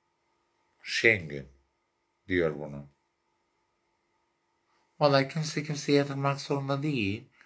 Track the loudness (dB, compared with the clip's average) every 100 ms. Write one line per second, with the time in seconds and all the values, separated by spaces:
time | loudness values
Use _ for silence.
0 | _ _ _ _ _ _ _ _ -8 2
1 | 4 4 0 -10 -12 _ _ _ _ _
2 | _ _ -4 0 0 -2 -10 -12 -16 _
3 | _ _ _ _ _ _ _ _ _ _
4 | _ _ _ _ _ _ _ _ _ 2
5 | 4 4 2 -2 -4 -4 -6 -4 2 4
6 | 4 0 -2 -2 -2 -4 -2 -2 -2 0
7 | 0 -2 -8 _